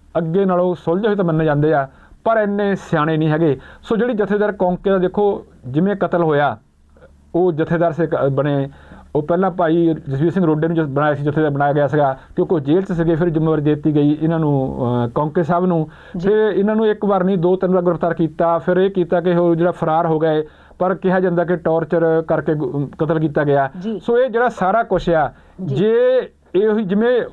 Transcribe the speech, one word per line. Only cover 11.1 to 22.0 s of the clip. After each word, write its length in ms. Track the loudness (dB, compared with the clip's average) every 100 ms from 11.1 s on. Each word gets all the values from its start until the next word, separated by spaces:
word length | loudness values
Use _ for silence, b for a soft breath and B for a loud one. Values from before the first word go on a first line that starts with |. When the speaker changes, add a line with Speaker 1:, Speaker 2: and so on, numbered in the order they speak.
Speaker 1:
ਸੀ, 80 | 0
ਜਥੇਦਾਰ 280 | -2 0 0
ਬਣਾਇਆ 220 | 0 0
ਗਿਆ 140 | 0 0
ਸੀਗਾ 320 | 2 0 -2 B -4
ਕਿਉਂਕਿ 180 | -2
ਉਹ 60 | 0
ਜੇਲ੍ਹ 220 | 0 0
'ਚ 100 | 0
ਸੀਗੇ, 220 | -2 0
ਫਿਰ 140 | 0 0
ਜ਼ਿੰਮੇਵਾਰੀ 340 | 0 0 0
ਦੇ 120 | 0
ਦਿੱਤੀ 200 | 0 0
ਗਈ 240 | 2 2 2
ਇਹਨਾਂ 160 | 0 0
ਨੂੰ, 400 | 0 0 -2 -4
ਅ, 300 | -2 -2 -2
ਕੌਂਕੇ 340 | -2 -4 -2
ਸਾਹਿਬ 240 | 0 0 0
ਨੂੰ। 220 | 0 -4 B B -6
Speaker 2:
ਜੀ। 120 | 0
Speaker 1:
ਫਿਰ 240 | 2 2 0
ਇਹਨਾਂ 200 | 0 2
ਨੂੰ 100 | 0
ਇੱਕ 180 | 0
ਵਾਰ 200 | 0 0
ਨਹੀਂ 140 | 0 0
ਦੋ 180 | 0 0
ਤਿੰਨ 180 | 0
ਵਾਰ 80 | 2
ਗ੍ਰਿਫਤਾਰ 320 | 2 0 -2
ਕੀਤਾ, 440 | 0 -2 0 0 0
ਫਿਰ 180 | 0 0
ਇਹ 140 | 2
ਕੀਤਾ 300 | 0 0 0
ਕਿ 140 | 2
ਉਹ 200 | 4 2
ਜਿਹੜਾ 160 | 2 2
ਫਰਾਰ 360 | 0 0 0 2
ਹੋ 120 | 0
ਗਏ, 260 | 2 0 -2 B B B
ਪਰ 160 | -2
ਕਿਹਾ 260 | 0 0 2
ਜਾਂਦਾ 240 | 2 0
ਕਿ 120 | 0 -2
ਟਾਰਚਰ 640 | 0 0 0 0